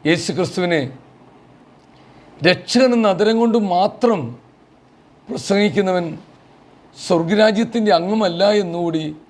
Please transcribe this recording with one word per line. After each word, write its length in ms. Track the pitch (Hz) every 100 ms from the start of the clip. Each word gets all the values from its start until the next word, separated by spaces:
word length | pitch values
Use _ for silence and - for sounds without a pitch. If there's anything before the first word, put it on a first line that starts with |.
| 151
യേശു 220 | 170 - 160
ക്രിസ്തുവിനെ 440 | 175 - 180 165 123 - - - - - - - - - _ - - - - - -
രക്ഷകനെന്ന 580 | - - 240 254 240 214 180
അതരം 220 | 208 226
കൊണ്ട് 160 | 233 233 202 175
മാത്രം 440 | 202 - 247 202 117 123 _ _ _ _ _ _ _ _ -
പ്രസംഗിക്കുന്നവൻ 760 | - - 196 208 139 190 180 170 156 - - _ _ - - - -
സ്വർഗരാജ്യത്തിൻ്റെ 880 | - 170 165 208 214 208 233 233 214 170
അംഗമല്ല 460 | 180 220 196 170 196 208
എന്നുകൂടി 420 | 175 170 170 160 151 156